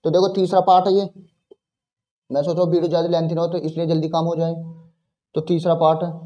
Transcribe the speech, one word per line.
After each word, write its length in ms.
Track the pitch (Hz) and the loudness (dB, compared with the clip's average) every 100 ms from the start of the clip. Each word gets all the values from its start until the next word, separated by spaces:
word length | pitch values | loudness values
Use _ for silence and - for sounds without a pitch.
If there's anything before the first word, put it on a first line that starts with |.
| 160 | 0
तो 40 | |
देखो 180 | 175 190 | 0 0
तीसरा 300 | 196 185 190 | 0 2 2
part 260 | 185 185 190 | 4 4 4
है 60 | |
ये, 160 | 196 196 - - _ _ - _ _ _ _ _ _ _ | 0 -2 -12 -20 _ _ -20 _ _ _ _ _ _ _
मैं 140 | 139 | -2
सोच 120 | 151 165 | -2 0
रहा 80 | |
हूँ 80 | 175 | 2
video 180 | 170 165 | 2 2
ज़्यादा 180 | 170 170 | 0 0
lengthy 260 | 175 160 165 | 0 0 -2
ना 60 | |
हो, 60 | 170 | -2
तो 100 | 175 | -2
इसलिए 260 | 156 160 165 | -4 -4 0
जल्दी 220 | 160 156 | 0 0
काम 160 | 165 165 | -2 -2
हो 100 | 165 | -2
जाए। 180 | 165 165 - - - _ _ _ _ - | -2 -4 -12 -16 -20 _ _ _ _ -8
तो 60 | |
तीसरा 320 | 156 170 175 165 | -2 0 0 2
part 280 | 156 160 | 2 2
है। 80 | 175 - | -4 -10